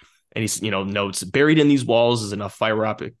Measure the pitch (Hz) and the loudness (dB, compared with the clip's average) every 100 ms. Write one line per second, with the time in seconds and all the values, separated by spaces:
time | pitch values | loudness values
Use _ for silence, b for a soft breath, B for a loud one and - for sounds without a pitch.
0 | b b b 110 110 - 107 95 98 101 | b b b -6 -6 -4 -4 -4 -4 -4
1 | 101 - 92 131 151 156 147 139 117 117 | -4 -6 -4 2 4 4 4 4 2 2
2 | 120 120 104 101 101 - 110 107 110 107 | 4 2 -4 -8 -8 -4 -2 -2 -2 -4
3 | 120 - | -10 -12